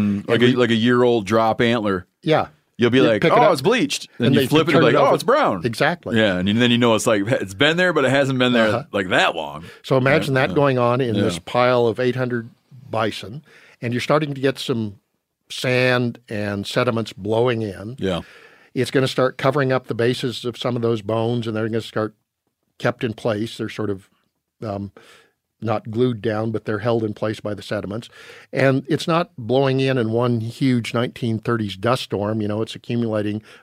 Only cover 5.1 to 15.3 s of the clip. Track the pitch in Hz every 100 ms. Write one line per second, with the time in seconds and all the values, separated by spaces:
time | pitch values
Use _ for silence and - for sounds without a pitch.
5.1 | 165 151 294 240 196 123 113 147 175 -
6.1 | 113 107 90 95 110 123 120 120 107 123
7.1 | 107 101 127 101 95 147 170 180 156 127
8.1 | 139 135 127 127 120 110 107 147 101 92
9.1 | 127 180 80 76 76 87 - - 135 131
10.1 | 156 147 131 147 160 143 127 120 123 127
11.1 | 104 107 87 - 120 123 123 117 104 127
12.1 | 123 127 123 117 _ _ 131 107 110 110
13.1 | - 95 139 - - - - 120 120 -
14.1 | 147 151 135 135 131 - 120 107 101 _
15.1 | _ _